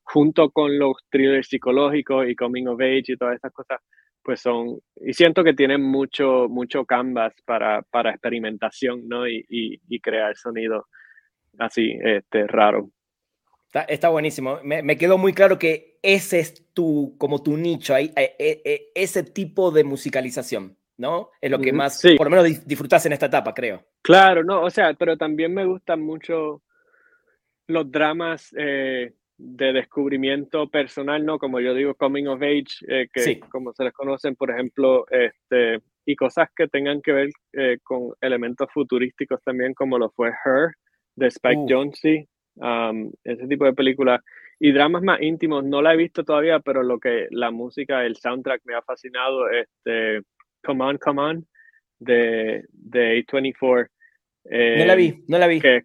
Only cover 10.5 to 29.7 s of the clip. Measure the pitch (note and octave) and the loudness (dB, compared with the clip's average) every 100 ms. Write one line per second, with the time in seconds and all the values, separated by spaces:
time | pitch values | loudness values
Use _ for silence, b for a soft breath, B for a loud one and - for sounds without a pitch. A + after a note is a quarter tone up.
10.5 | A#2 A2+ A2 - b b b b _ _ | -8 -6 -6 -8 b b b b _ _
11.5 | - A#2 - A2+ A2+ A2+ G2+ - A2 G#2 | -8 -6 -2 -2 0 -2 -2 -2 -2 0
12.5 | A2+ G#2 G#2+ G2 _ _ _ _ _ _ | 4 4 2 -4 _ _ _ _ _ _
13.5 | _ _ C#3+ D#3+ D3+ E3+ D#3+ D3+ C#3+ C3 | _ _ -8 -4 0 2 2 -2 -4 -8
14.5 | C#3+ C#3 D#3 C#3+ D3 F3 F#3+ G3 F#3 G3 | -8 -6 -4 -2 0 4 4 4 6 6
15.5 | F#3 E3 D#3+ - _ G3 G3 F#3 F3 D#3 | 6 0 -2 -8 _ 2 2 2 -2 -2
16.5 | - _ - E3 D3 C3+ - C#3+ C#3+ D3+ | -8 _ -2 0 0 -2 -4 -2 -2 -2
17.5 | D3+ E3+ E3 - C3 D#3 C#3+ C3+ - D3+ | -2 -2 -4 0 0 0 0 -2 0 -2
18.5 | D3+ C#3+ D3 - F3+ F#3 F#3+ - - F3 | -2 -4 -4 -6 -4 -2 -2 -6 -8 -6
19.5 | G3 F#3 D#3 C#3+ C3+ C#3 C3 B2+ B2 B2 | 0 2 4 2 -2 -4 -4 -4 -8 -8
20.5 | G#2+ F#2+ _ _ - B2+ E3+ - _ C3+ | -8 -8 _ _ -10 -6 -6 -8 _ -4
21.5 | C3+ C3 C#3+ C#3 - F3+ D3+ D3 F3+ E3+ | 0 0 0 -2 4 6 6 6 6 4
22.5 | D3+ - C#3+ C#3 A#3 G3 C#3+ C#3 C#3+ A3 | 2 -6 -8 2 2 2 0 0 0 -2
23.5 | - A#2+ F#2 _ _ - F#3 F#3+ F3 E3 | -6 -6 -8 _ _ 6 8 10 6 2
24.5 | G3 F3 G#3+ E3+ D3+ E3 D#3+ D#3 D#3 E3 | 0 0 2 2 2 -2 0 -2 -2 -2
25.5 | F#3+ F#3 F#3 - E3 D#3 D#3+ - D#3+ D#3 | -2 -2 -4 -4 -4 -4 -10 -6 -6 -4
26.5 | D3 _ _ _ _ _ _ _ _ _ | -10 _ _ _ _ _ _ _ _ _
27.5 | _ - E3 C#3+ D3 D3+ E3 E3 D#3+ - | _ -4 -4 -2 0 0 0 -6 -8 -10
28.5 | - D3 C#3 C3 C3 A#2+ - _ _ B2+ | -8 -4 -2 -4 -4 -8 -12 _ _ -20
29.5 | B2+ C3+ | -2 0